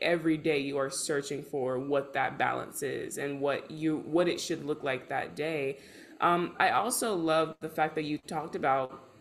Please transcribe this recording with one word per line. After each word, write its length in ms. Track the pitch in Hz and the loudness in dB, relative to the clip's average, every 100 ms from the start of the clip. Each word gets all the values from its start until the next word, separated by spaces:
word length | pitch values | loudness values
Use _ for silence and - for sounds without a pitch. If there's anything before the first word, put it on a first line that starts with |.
every 340 | 160 175 160 156 | 2 2 4 2
day 220 | 160 147 | 2 2
you 180 | 139 139 | 0 0
are 140 | 135 | -2
searching 520 | 135 - 143 139 139 | -2 -2 -2 -2 -6
for 360 | - 143 127 127 | -4 -2 0 -2
what 340 | 139 139 135 | 2 0 2
that 260 | 139 - 139 | 0 0 2
balance 440 | 123 123 - - | 0 0 -4 -6
is 340 | 139 123 - - | -4 -4 -6 -4
and 240 | 139 139 | -4 0
what 300 | 139 131 - | 0 0 -4
you, 300 | 156 156 151 | -2 0 0
what 280 | - 160 180 | 2 2 4
it 100 | - | 0
should 240 | - 156 143 | -2 -4 -4
look 160 | 151 | -4
like 260 | 139 131 - | -2 -4 -2
that 260 | 139 95 | -4 -4
day. 440 | 165 156 156 139 139 - - - - | -4 -4 -2 -2 -4 -12 -20 -20 0
Um, 340 | 170 175 175 - | 4 4 0 2
I 80 | 185 | 4
also 460 | 120 220 247 233 | 4 2 0 0
love 420 | 190 160 160 160 - | 0 2 4 2 -4
the 80 | 156 | -8
fact 240 | - 156 | 0 0
that 100 | 165 | 0
you 140 | 151 151 | -4 -4
talked 380 | - 160 160 185 | -4 -6 -6 -2
about, 520 | 143 135 131 - - - | 2 2 0 -6 -18 -20